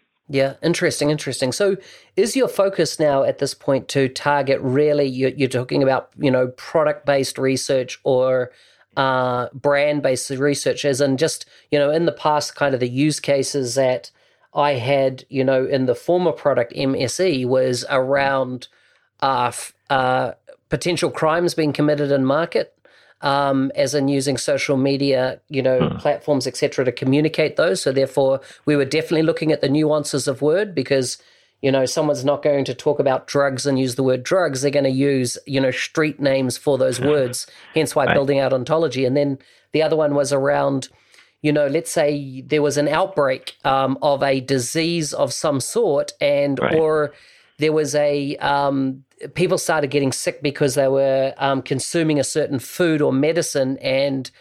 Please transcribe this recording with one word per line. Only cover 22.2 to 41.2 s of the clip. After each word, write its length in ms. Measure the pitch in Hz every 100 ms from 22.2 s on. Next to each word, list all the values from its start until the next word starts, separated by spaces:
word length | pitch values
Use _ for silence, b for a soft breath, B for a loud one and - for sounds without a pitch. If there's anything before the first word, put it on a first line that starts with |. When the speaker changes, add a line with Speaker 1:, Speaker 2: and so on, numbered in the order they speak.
| 131
Speaker 1:
market, 520 | 147 170 220 - _ _ b b b
um, 500 | 147 139 139 135 135 139
as 200 | 135 143
in 140 | 135
using 260 | 139 135 127
social 400 | - 139 - 135
media, 640 | 135 139 139 131 131 - -
you 140 | 139
know, 260 | 131 127 123
Speaker 2:
Hmm. 100 | -
Speaker 1:
platforms, 500 | 147 147 - 139 127
et 100 | -
cetera, 260 | 143 -
to 80 | 127
communicate 640 | 123 131 143 156 156 156 -
those. 260 | 165 185
So 120 | -
therefore, 480 | 135 135 - 135 135 B B B
we 100 | 147
were 80 |
definitely 380 | 135 156 156 160
looking 320 | 160 160 156
at 80 | 151
the 80 | 143
nuances 580 | 147 151 151 143 143 143
of 140 | 127
word 340 | 143 175 214 160
because, 420 | 127 135 123 - b b b b
you 100 | 135
know, 140 | 135 127
someone's 400 | - 151 131 135
not 160 | 143
going 240 | 151 143 131
to 80 |
talk 260 | 123 156 147
about 280 | 135 127 -
drugs 380 | 143 143 131 143
and 140 | 131
use 160 | 131 120
the 80 |
word 200 | 131 127
drugs. 400 | 127 185 165 131
They're 80 | 139
gonna 180 | 143 139
use, 480 | 131 143 135 123 - -
you 160 | 135
know, 100 | 131
street 480 | 127 - 160 156 -
names 380 | 143 135 127 -
for 200 | 151 135
those 220 | 131 120
Speaker 2:
<laughs> 100 | 135
Speaker 1:
words, 340 | 151 123 123 - B B
hence 220 | 160 147 151
why 100 | 135
Speaker 2:
Right. 100 | 143
Speaker 1:
building 240 | 139 139
out 120 | 131
ontology. 540 | 131 123 160 160 127 127
And 100 | 139
then 220 | 143 135 b b b
the 120 | 151
other 120 | 156 156
one 180 | 147 143
was 180 | 135
around, 560 | 139 139 143 139 135 - b b b